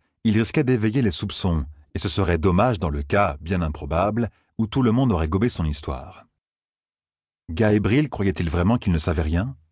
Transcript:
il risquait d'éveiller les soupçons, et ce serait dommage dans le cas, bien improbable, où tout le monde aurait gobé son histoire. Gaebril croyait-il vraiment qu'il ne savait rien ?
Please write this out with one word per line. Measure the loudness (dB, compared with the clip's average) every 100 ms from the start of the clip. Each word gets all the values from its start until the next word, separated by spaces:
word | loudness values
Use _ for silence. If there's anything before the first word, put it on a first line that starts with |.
| _ _
il | 0 2
risquait | 2 0
d'éveiller | 2 2 2 0
les | 0
soupçons, | -2 -6 -4 0 0 -2 -10 _ -6
et |
ce | -4
serait | -2 0 2
dommage | 2 4 2 0
dans | -2
le | -4
cas, | -2 0 0 -2
bien | -6 -4
improbable, | -2 -6 -4 0 0 0 -4 _ _ -6
où | -2
tout | 0
le | 2
monde | 2 2
aurait | 2 0
gobé | 0 0
son | 0 -4
histoire. | -4 -6 -10 -12 -20 -20 _ _ _ _ _ _ _ _ _ _ _ -10
Gaebril | 0 4 4 4 2 0
croyait-il | 0 -2 0 -2
vraiment | 2 2 2
qu'il | 2
ne | 0
savait | 0 0
rien ? | 0 0 -2 -8 _